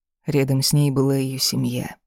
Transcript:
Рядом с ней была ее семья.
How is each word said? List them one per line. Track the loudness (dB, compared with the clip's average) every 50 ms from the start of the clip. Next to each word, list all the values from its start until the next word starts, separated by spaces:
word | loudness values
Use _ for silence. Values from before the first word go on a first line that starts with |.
| _ _ _ _ _
Рядом | -2 0 0 2 2 2 0
с | 2 2 2
ней | 2 2 2
была | 2 2 2 2 2
ее | 0 -2 -4 -4 -4
семья. | -4 -2 -2 -2 -2 -2 -4 -4 -6 -8 -12 -16 _